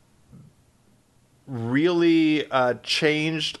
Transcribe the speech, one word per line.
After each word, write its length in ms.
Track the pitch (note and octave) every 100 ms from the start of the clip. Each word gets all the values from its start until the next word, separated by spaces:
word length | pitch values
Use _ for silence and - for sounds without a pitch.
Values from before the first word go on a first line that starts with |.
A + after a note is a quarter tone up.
| _ _ _ - - _ _ _ _ _ _ _ _ _ -
really, 1040 | B2+ A#2 C3 E3+ F3 E3+ E3 D#3 D3+ -
uh, 240 | C3 B2+ A#2
changed 760 | - - D#3 D3+ D#3 D#3+ D3+ -